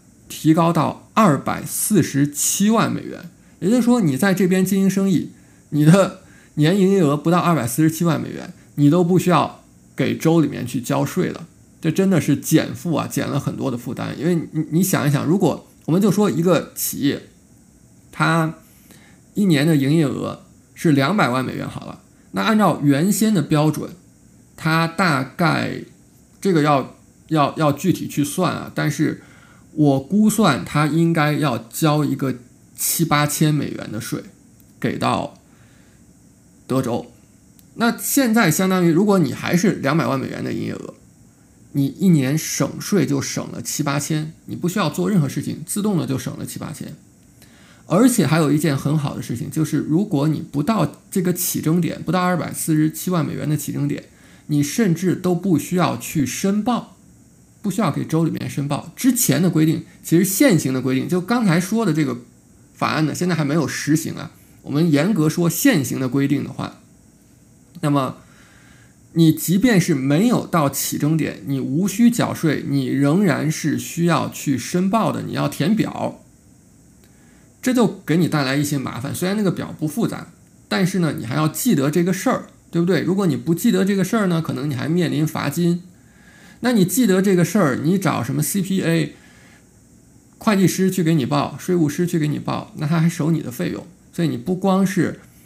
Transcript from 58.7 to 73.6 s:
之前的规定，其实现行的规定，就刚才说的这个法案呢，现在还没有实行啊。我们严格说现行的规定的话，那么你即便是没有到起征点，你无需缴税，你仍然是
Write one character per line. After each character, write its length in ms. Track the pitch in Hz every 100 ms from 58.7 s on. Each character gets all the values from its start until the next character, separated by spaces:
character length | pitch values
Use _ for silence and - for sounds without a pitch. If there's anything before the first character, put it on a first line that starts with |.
| 139 - -
之 180 | 214
前 280 | 240 - 147
的 80 | 175
规 160 | 156 160
定， 180 | 165 - -
其 140 | - 165
实 80 |
现 340 | 185 - 294 160
行 140 | 131
的 80 | 131
规 140 | 127
定， 120 | 131 127
就 140 | 180
刚 240 | 180 240
才 160 | 208 160
说 240 | 180 226
的 80 | 208
这 140 | 151 135
个 100 | 120 - _ _ - -
法 200 | - 117
案 120 | 135
呢， 100 | 151
现 140 | 127 180
在 60 |
还 100 | 160
没 100 | 143
有 140 | 160 131
实 260 | - 143
行 200 | 156 -
啊。 180 | 85 - - - -
我 80 | -
们 200 | 139 175
严 220 | 143 180
格 160 | 185 151
说 220 | 175 170
现 340 | - 277 180
行 160 | 123 127
的 80 | 131
规 180 | 139 139
定 160 | 139
的 80 | 117
话， 300 | - - - - _ _ _ _ _ _ _ _ -
那 80 | 151
么 260 | 143 123 - - - - - - - - _ -
你 180 | 165 165
即 280 | 151 - 185
便 200 | 254 196
是 160 | 175
没 340 | 139 135 147 247
有 180 | 165 -
到 240 | 170 139
起 260 | - - -
征 220 | 147 165
点， 240 | 113 -
你 160 | 117 135
无 260 | 123 147 196
需 240 | 196 233
缴 220 | 240 117
税， 320 | 110 160 127 -
你 200 | 139 127
仍 360 | 131 143 175
然 300 | 196 127 143
是 260 | -